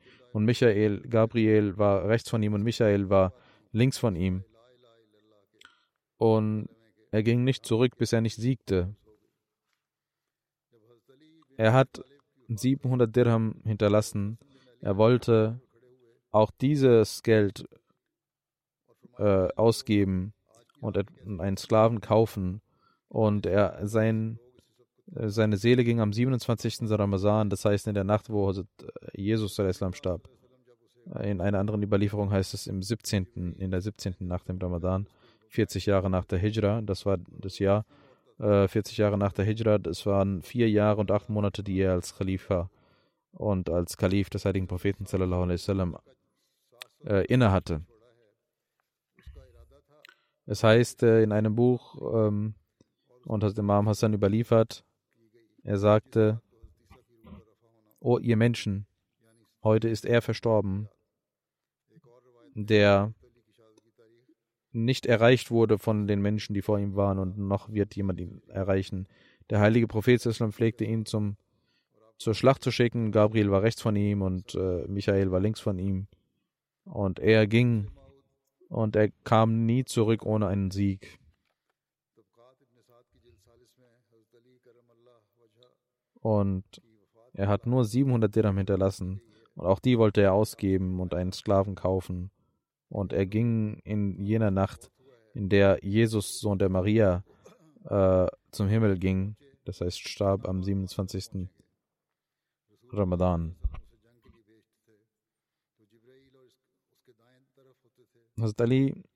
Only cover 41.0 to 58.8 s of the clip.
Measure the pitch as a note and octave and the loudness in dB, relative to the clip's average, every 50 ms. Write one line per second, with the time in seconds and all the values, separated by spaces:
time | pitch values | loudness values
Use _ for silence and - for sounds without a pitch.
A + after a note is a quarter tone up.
41 | G2+ F#2+ G2+ G2+ - - G#2+ G#2 G2+ G2 - - G2 G2+ F#2 F#2+ F#2+ F#2 F#2 F2 | 0 0 0 -2 -2 -4 -4 -2 -2 -2 -4 -6 -6 -4 -2 0 2 2 0 0
42 | - - - - G2 F#2+ F#2+ F#2 - - G2 F2 E2+ F2+ - _ _ _ _ _ | -2 -6 -8 -6 -4 -4 -4 -4 -4 -4 -2 -2 -4 -6 -12 _ _ _ _ _
43 | _ _ _ _ _ _ - - - G#2 G2 F#2 F2 E2+ E2 F2 F2 - - - | _ _ _ _ _ _ -12 -6 -4 -2 -2 -2 -2 -2 -2 -2 -2 -4 -4 -2
44 | G#2 F#2 G2 G2+ F#2 - - G2 - G2 F#2+ F#2+ F#2 - F#2 E2+ - G2+ - - | -2 0 0 0 -2 -2 -6 -4 -4 -2 -2 -2 -4 -6 -6 -4 -4 -4 -4 -4
45 | G2+ - - F#2 F#2 F2+ F2+ F2+ F2+ F2+ F2 F2 - - G2 F#2+ F#2 E2+ - - | -6 -6 -4 -2 -2 -2 -2 -2 -2 -2 -4 -4 -4 -4 -4 -2 -4 -4 -6 -10
46 | _ _ _ _ _ _ _ _ _ _ _ _ _ _ _ _ - - _ _ | _ _ _ _ _ _ _ _ _ _ _ _ _ _ _ _ -20 -20 _ _
47 | - - G#2 F#2+ - - B2 C3 B2 G2+ F#2+ F#2 - - E2+ D#2 E2+ - _ _ | -6 -2 0 0 0 2 2 4 4 4 2 2 0 -2 -6 -6 -8 -12 _ _
48 | _ _ _ _ _ G#2 _ _ _ _ _ _ _ _ _ _ _ _ _ _ | _ _ _ _ _ _ _ _ _ _ _ _ _ _ _ _ _ _ _ _
49 | _ _ _ _ _ - - - C3+ C3 _ - - _ C3+ C#3+ _ _ D3 D3+ | _ _ _ _ _ -20 -20 -20 -20 _ _ -20 -20 _ _ _ _ _ _ _
50 | - - _ _ _ _ _ _ _ - G#2+ - - A2 A2 A#2+ A#2+ - - - | -20 -20 _ _ _ _ _ _ _ -8 -2 4 6 6 8 8 6 2 0 2
51 | B2 A2+ A2+ A2+ A2 G#2+ G#2 G#2+ G#2+ A2 G#2+ A#2+ A#2+ B2 B2 A#2+ - - - - | 4 6 6 6 6 4 2 0 0 0 2 2 2 2 2 0 -4 -12 -16 -10
52 | - - - A2+ G#2+ G#2+ G#2 G#2 G#2+ G#2+ G#2 - _ _ _ _ _ _ _ _ | -6 -4 0 0 0 0 0 -2 -4 -6 -8 -12 _ _ _ _ _ _ _ _
53 | _ _ _ _ - - A2+ G#2 G#2+ G2+ G#2+ A2 G#2 G2+ G2+ G2+ G#2 A2 G#2 - | _ _ _ _ -8 -6 -4 -2 -2 -2 -2 -2 0 2 2 2 2 0 0 0
54 | A#2+ A2 G#2+ G2+ G#2 G2 G#2+ A2+ A#2 - A#2 A2+ A2 - - - - _ _ _ | 0 0 2 2 2 2 2 0 0 2 4 2 2 2 -4 -12 -20 _ _ _
55 | _ _ _ _ _ _ _ _ _ _ _ _ - G2+ G#2 G2 G2+ G#2 G#2+ A2 | _ _ _ _ _ _ _ _ _ _ _ _ -6 -4 -2 2 4 4 4 4
56 | - _ - A2+ G#2+ G#2+ A2 A2+ - _ _ _ - - _ _ _ _ - B2 | 2 _ 2 2 2 2 2 -2 -6 _ _ _ -20 -20 _ _ _ _ -20 _
57 | _ A#2+ A#2 A2+ A2 - - - - _ _ _ _ _ _ _ _ _ _ _ | _ _ _ _ -20 -20 -20 -20 -20 _ _ _ _ _ _ _ _ _ _ _
58 | - B2 B2 - - A#2 A2+ G#2+ A#2 A#2+ A#2 - - G#2+ F#2+ G2+ | 0 0 0 2 2 2 2 4 4 2 2 -2 -4 -6 -6 -6